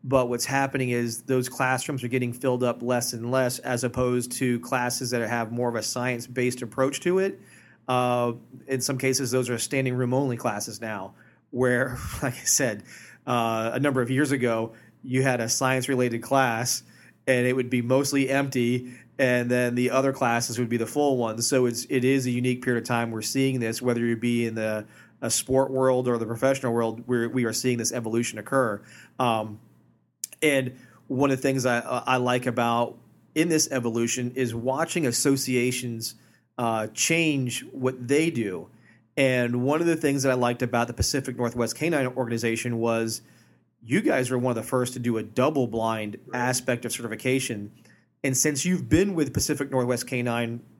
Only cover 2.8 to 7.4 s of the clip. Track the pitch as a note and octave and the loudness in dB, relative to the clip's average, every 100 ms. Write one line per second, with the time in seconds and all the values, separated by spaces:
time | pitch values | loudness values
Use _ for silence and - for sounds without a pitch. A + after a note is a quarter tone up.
2.8 | B2 B2 A#2 A#2 A#2 C3 B2 B2 B2+ B2 | 0 0 -2 -6 -2 2 0 -2 -4 -2
3.8 | B2 B2 B2+ B2 A#2+ - C3 A#2+ A#2+ C3 | -2 0 0 0 -2 -2 0 0 -2 -2
4.8 | B2 - B2+ A#2+ A2 A#2+ A2 A#2+ B2 A#2 | -2 -4 -4 -2 -2 -2 -2 -2 -2 -2
5.8 | G#2+ B2+ B2 A#2+ A#2+ B2 B2 B2 A#2+ - | -4 -4 -4 -4 -6 -2 -2 -2 -8 0
6.8 | C3+ C#3 F3 F#3 G3 - | 0 0 0 0 0 -4